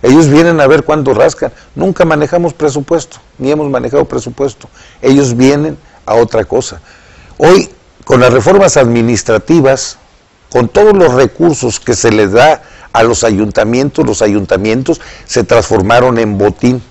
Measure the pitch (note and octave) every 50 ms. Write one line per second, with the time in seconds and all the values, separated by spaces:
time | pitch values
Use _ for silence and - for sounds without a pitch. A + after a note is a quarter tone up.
0 | - A#2+ C3+ D#3+ E3 C#3+ C#3+ D#3 E3 E3+ E3+ D#3 C#3+ C3+ D3+ D#3 - - D3+ D#3
1 | C#3 C3+ B2+ G#2+ C#3 D#3+ - - D3+ C3 - - - _ _ - F3 G3 F3+ -
2 | F3+ E3 D#3+ D3+ D3+ - F3 F3 E3+ E3 - _ D3+ D3 C3 D3 C#3 - E3+ D#3+
3 | - _ - - _ _ _ - B2+ C3+ D3+ D3+ D3+ C#3+ C3+ B2 B2 A#2+ C3 C#3+
4 | C3+ - B2+ B2+ - C#3 A#2+ - C#3 C3+ - _ - - _ - - - - _
5 | - C3+ C3+ C#3+ C#3+ B2+ A#2+ A#2+ C3 C3+ C#3+ C#3+ D3+ D#3 D3 - _ _ _ _
6 | _ - G#2+ A#2 A#2+ A2 - A2+ - - C3 B2+ C3 - F#2 E2 _ _ - _
7 | _ _ - - - - - - - D#3+ F#3 G3 - - - _ _ _ _ _
8 | - - C3 B2 B2 B2 A#2+ B2+ G#2 E3 F#3 G3+ G3 E3 - D3+ C3 A#2 A#2 A#2
9 | A2+ A#2 A#2+ G2+ - - A2 G#2+ - - E3 E3+ C3+ C3+ C3+ C3 - - - _
10 | _ _ _ _ _ _ _ _ _ _ - B2 A#2+ - - G3 G#3 G#3+ G3+ G3
11 | E3+ D3 B2 B2+ C3+ A2 - - E3+ E3+ D3 - - A#2+ G#2 - - - A#2 -
12 | - A#2 G#2+ G#2+ G#2+ F#2+ G2+ A#2 C3+ D#3 D3+ - - - - - - - - A2+
13 | A2+ A#2 A#2 - - A2+ G#2 F#2+ G#2+ G#2+ - - G#2+ G#2+ A#2+ B2+ C#3 C#3+ - -
14 | D#3 A#2+ G#2 - A2+ G#2 G2+ G#2 G2 - - F#2+ G2+ A2 A2+ C3 C3 - D#3+ -
15 | - - - - - - - B2 A2+ - B2 A#2 G#2 - - G#2 F#2 G2+ A#2 B2
16 | B2 B2+ A#2+ A2+ A2+ G#2+ G#2 G2 G2+ G#2 - - - B2 B2+ B2 - -